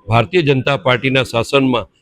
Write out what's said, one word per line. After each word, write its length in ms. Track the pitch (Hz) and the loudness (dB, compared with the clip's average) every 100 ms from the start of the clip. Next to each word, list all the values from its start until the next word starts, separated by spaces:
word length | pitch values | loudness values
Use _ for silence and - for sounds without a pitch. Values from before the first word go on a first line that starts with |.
| 98 | -2
ભારતીય 340 | 113 117 180 | 0 2 0
જનતા 340 | 147 135 135 139 | 2 0 0 -2
પાર્ટીના 480 | 131 123 131 131 123 | 0 0 0 -2 -2
શાસનમાં 600 | 120 110 139 131 120 95 _ | -2 0 0 2 -2 -4 _